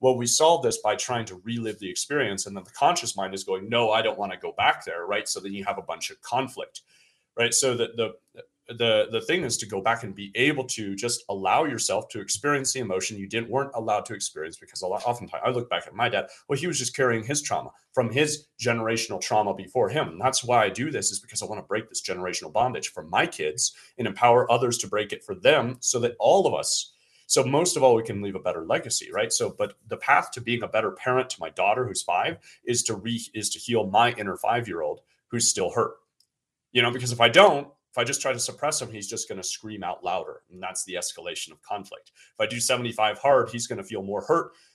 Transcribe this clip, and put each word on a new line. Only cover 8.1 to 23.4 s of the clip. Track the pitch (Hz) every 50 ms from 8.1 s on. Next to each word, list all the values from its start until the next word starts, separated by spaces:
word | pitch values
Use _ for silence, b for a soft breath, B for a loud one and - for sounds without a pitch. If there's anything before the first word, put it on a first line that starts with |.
| - - _ _ _ - - - _ _ _ - 117 117
the, | 117 117 110 107 104 -
the | 113 110 110
thing | - 165 185 160
is | 120 - -
to | 113
go | 98 101 95 92
back | 113 117 113 -
and | 98 95
be | 101 101 101 -
able | 117 127 147 147 131 127
to | 123 - 113 107 98 98
just | 98 117 120 120 - - -
allow | 101 98 95 92 107 135 165
yourself | 147 120 - - - 95 - - -
to | - 110
experience | 98 - - - - 143 147 139 135 127 -
the | 135
emotion | 120 98 92 95 - - 110 101
you | 98 95
didn't, | 117 117 113 113
weren't | 113 135 139 135 -
allowed | 117 110 110 104 101 -
to | - 110
experience. | 101 - - - 76 78 82 80 -
Because | - - - - 92
a |
lot, | 90 98 113 -
oftentimes, | 120 117 120 95 82 - - -
I | 120
look | 127 120 117 -
back | 87 87 - -
at | -
my | 104 120 117
dad, | - 117 - B B B B
well, | - 143
he | 127 156 180
was | 156 127
just | 123 - -
carrying | - 135 123 117 110 107
his | 113 160 - -
trauma | - 107 80 - - b b b b _
from | - 117 110 110
his | 139 156 151 151 - - _ _ - 117
generational | 120 117 117 110 113 117 113 - - 104 90
trauma | - - 117 107 104 101 92
before | 95 95 90 - 131 110 95
him. | 117 156 127 -
And | 82 87
that's | 110 131 131 - -
why | 117 123 117 107
I | 98
do | 95 104 131 156 139
this, | 107 95 -
is | 104 90
because | - - - - 104
I |
wanna | 92 107 98 -
break | - 98 110 113 -
this | - -
generational | - - 92 90 92 90 85 - 85 78 78
bondage | 104 120 127 117 69 - -
for | - 90 78
my | 80 90 113 160
kids | 170 - -